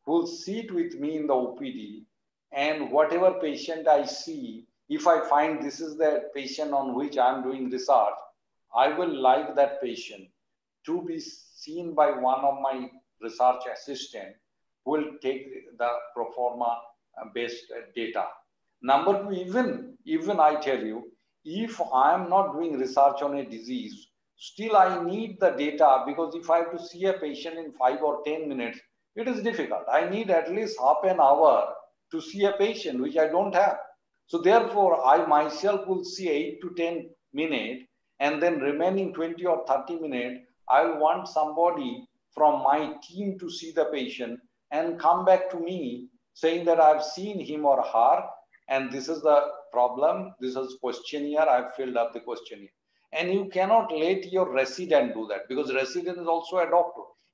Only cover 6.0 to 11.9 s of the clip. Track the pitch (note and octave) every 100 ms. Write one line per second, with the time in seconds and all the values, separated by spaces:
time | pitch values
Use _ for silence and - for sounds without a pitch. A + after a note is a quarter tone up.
6 | D#3 D3 - C#3 C3+ - D3 C#3 C3 B2
7 | C#3+ C#3+ B2 C3+ B2+ C3+ B2+ B2+ C3+ B2+
8 | G2+ - - _ _ _ _ A#2 C#3+ D#3
9 | E3+ C#3 B2+ C#3 D3 C#3+ C#3 - A#2+ A2
10 | - G2+ F#2+ _ _ _ _ _ - F3+
11 | E3 D#3+ - - _ - D3+ E3+ E3+